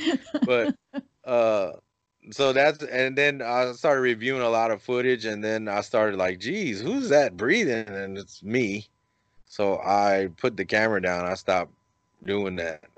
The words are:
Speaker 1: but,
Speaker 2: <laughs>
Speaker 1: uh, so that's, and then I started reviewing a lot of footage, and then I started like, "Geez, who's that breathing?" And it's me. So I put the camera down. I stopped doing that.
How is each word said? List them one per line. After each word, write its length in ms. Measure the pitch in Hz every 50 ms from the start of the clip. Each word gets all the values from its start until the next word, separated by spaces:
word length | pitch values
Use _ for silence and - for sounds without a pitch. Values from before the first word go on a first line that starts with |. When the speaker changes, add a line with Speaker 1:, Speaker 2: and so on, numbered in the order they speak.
| 311 320 285 - - - - 294 -
Speaker 1:
but, 260 | 131 123 120 110 98 - - _ _ -
Speaker 2:
<laughs> 80 | 277 - _ _ _ -
Speaker 1:
uh, 480 | 127 123 120 113 113 107 101 95 82 - - - _ _ _ _ _ _ _ - 110
so 220 | - 139 139 135 131
that's, 300 | 135 143 151 147 151 151
and 340 | 123 123 127 131 131 131
then 240 | 143 143 147 143 135
I 300 | 117 117 120 123 127 127 123
started 280 | 117 - 156 139 135
reviewing 400 | 127 127 117 107 117 131 135 131 120
a 60 | 117
lot 220 | 113 113 113 117
of 100 | 107 98 -
footage, 420 | - 123 123 123 127 127 113 107
and 180 | 110 104 104 107
then 240 | 107 110 110 110 104
I 120 | 101 104
started 360 | 101 - - 110 107 107 98
like, 220 | 92 92 92 92 90
"Geez, 420 | 101 131 190 220 190 131 101 95
who's 280 | 117 170 254 277 254 -
that 280 | 143 147 139 113 90
breathing?" 500 | 87 107 135 196 - 202 139 117 113 107 104
And 280 | 98 98 98 98 95
it's 260 | 98 95 - - - 90
me. 440 | 101 117 131 117 98 101 110 - - _ _ _ _ _ _ _ _ _ - -
So 340 | _ - - 101 98 92 -
I 500 | - 92 101 101 101 101 98 98 98 92 82
put 200 | - - 123 107
the 80 | 92 95
camera 360 | - 107 107 110 113 107 95
down. 240 | 92 90 90 87 87
I 80 | 90 95
stopped 380 | 95 - 98 92 90 85 - _ _ _ _ _ _ _ _ _ - -
doing 320 | 92 101 104 98 95 92
that. 280 | 87 85 82 78 76 - - -